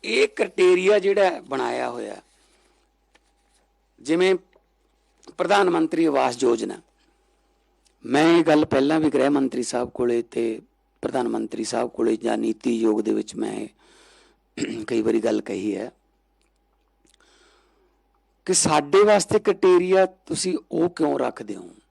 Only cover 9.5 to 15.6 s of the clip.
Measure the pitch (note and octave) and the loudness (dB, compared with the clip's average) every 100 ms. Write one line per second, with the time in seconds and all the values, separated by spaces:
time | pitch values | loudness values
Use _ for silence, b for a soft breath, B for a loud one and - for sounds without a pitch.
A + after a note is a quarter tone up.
9.5 | - A#2+ B2 B2 - B2 A#2+ A#2 - A2+ | -4 -4 -4 -6 -2 0 0 -4 -4 -4
10.5 | A2+ _ _ _ _ B2+ C3 A#2+ A2+ A2 | -6 _ _ _ _ -6 -4 -4 -4 -6
11.5 | A2 A2 A#2 B2 - A#2 A2+ A#2 A2 A2+ | -8 -6 -4 -6 -2 -2 0 -2 -4 -4
12.5 | A2 B2 A#2 A2+ G#2+ G#2+ G#2+ G#2 A2 A2 | -4 -4 0 0 0 0 -4 -4 -8 -8
13.5 | G#2+ G#2+ _ b b b b b b _ | -8 -12 _ b b b b b b _
14.5 | - - A2+ G#2+ A#2 A2 A2+ A2 G#2+ G#2+ | -10 -8 -8 -4 -2 0 0 0 -4 -4
15.5 | G2 | -8